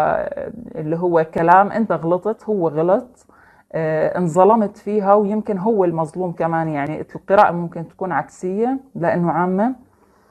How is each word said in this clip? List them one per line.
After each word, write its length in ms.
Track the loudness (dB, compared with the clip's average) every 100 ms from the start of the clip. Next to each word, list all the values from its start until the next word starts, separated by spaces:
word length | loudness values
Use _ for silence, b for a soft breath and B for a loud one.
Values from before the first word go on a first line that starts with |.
| 2 0 -4 -8 -10
آه، 60 | -12 -12
اللي 220 | -8 -4 -2
هو 300 | 2 2 0
كلام، 380 | 0 6 6 6
أنت 200 | 0 -2
غلطت، 520 | -2 0 -2 -2 -6
هو 240 | -4 -2 0
غلط، 580 | 0 2 0 -2 _ _ b b b _
آه، 460 | -6 -2 0 -2 -2
انظلمت 580 | 0 4 6 4 2 -4
فيها، 380 | -4 -2 2
ويمكن 440 | 2 2 -2 -4 -2
هو 260 | 0 2
المظلوم 480 | 2 0 -4 -4 -6
كمان. 360 | -2 -2 -2 -2
يعني 320 | -4 -4 -6
القراءة 520 | -10 -12 2 4 4
ممكن 360 | 2 -6 -8 -12
تكون 240 | -10 -6
عكسية 680 | -4 -6 -8 -6 -2 -2 -4 -8
لأنه 360 | -4 -2 0 0
عامة. 440 | 0 0 0 0 -4 b b b b b